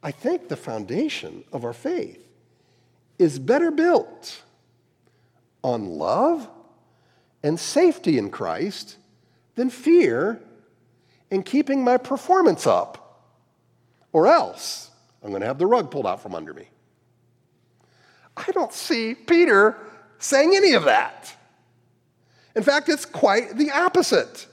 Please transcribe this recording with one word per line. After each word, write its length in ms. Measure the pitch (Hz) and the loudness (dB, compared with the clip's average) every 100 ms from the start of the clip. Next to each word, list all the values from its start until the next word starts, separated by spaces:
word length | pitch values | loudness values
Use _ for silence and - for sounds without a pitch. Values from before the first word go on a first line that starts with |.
I 100 | 151 | -12
think 360 | - 247 349 - | -8 -4 -4 -6
the 80 | 143 | -12
foundation 840 | - 110 101 143 302 - - 90 - | -8 -10 -6 -6 -4 -6 -14 -18 -14
of 120 | 135 | -10
our 80 | 117 | -10
faith 520 | 117 277 359 - - _ _ _ _ _ _ _ _ _ _ | -10 -8 -6 -8 -14 _ _ _ _ _ _ _ _ _ _
is 200 | 170 139 | 0 0
better 320 | 131 269 339 | 0 0 2
built 720 | 311 330 320 - - - - _ _ _ _ _ _ _ _ _ _ _ _ | 0 2 2 -2 -16 -20 -20 _ _ _ _ _ _ _ _ _ _ _ _
on 360 | - 120 101 80 | -6 -6 -6 -6
love 500 | 82 143 277 330 233 - _ _ _ _ _ _ _ _ | -2 0 0 -2 -8 -20 _ _ _ _ _ _ _ _
and 160 | 147 165 | -6 -4
safety 600 | - - 349 - - 139 | -4 2 2 2 -2 -2
in 100 | 101 | -2
Christ 720 | - 92 85 180 - - - _ _ _ _ _ | -6 -8 -6 -6 -8 -18 -20 _ _ _ _ _
than 160 | - 254 | -6 -6
fear 720 | - 294 349 190 117 180 220 - _ _ _ _ _ _ _ _ | -4 4 4 4 0 -2 -4 -14 _ _ _ _ _ _ _ _
and 120 | 196 | -6
keeping 400 | 185 277 294 277 | -2 -2 0 0
my 140 | 247 247 | 2 0
performance 720 | 254 269 - 381 339 170 - | 0 -8 0 4 4 2 2
up, 580 | 90 - - - _ _ _ _ _ _ _ _ _ _ | 2 0 -10 -20 _ _ _ _ _ _ _ _ _ _
or 140 | 160 180 | 2 4
else 640 | 330 92 - - - - _ _ _ | 4 2 -8 -12 -14 -16 _ _ _
I'm 100 | 107 | -10
gonna 140 | 98 107 | -6 -6
have 100 | 135 | -2
the 100 | 180 | 2
rug 240 | 240 156 | 2 0
pulled 160 | 147 101 | -6 -6
out 140 | 95 | -6
from 140 | 107 | -8
under 180 | 87 78 | -12 -12
me. 160 | - - _ _ _ _ _ _ _ _ _ _ _ _ _ _ _ _ - | -18 -20 _ _ _ _ _ _ _ _ _ _ _ _ _ _ _ _ -14
I 160 | - | -6
don't 220 | 370 427 | -4 -4
see 400 | - - 269 220 | -8 -6 -4 -4
Peter 600 | 247 - 339 339 202 214 - - - _ _ | -8 0 4 6 6 4 2 -16 -20 _ _
saying 340 | - 269 311 | 0 4 4
any 200 | 392 392 | 6 6
of 100 | 233 | 4
that. 500 | 147 107 - - - - _ _ _ _ _ _ _ _ _ _ _ | 4 2 0 -10 -20 -20 _ _ _ _ _ _ _ _ _ _ _
In 80 | - | -2
fact, 280 | 214 285 294 | 0 0 0
it's 160 | 302 - | -4 -4
quite 500 | - 214 202 240 220 | -2 2 2 -2 -4
the 140 | 294 | -2
opposite. 760 | 277 359 359 - 190 113 - - | 2 2 2 2 0 0 -10 -20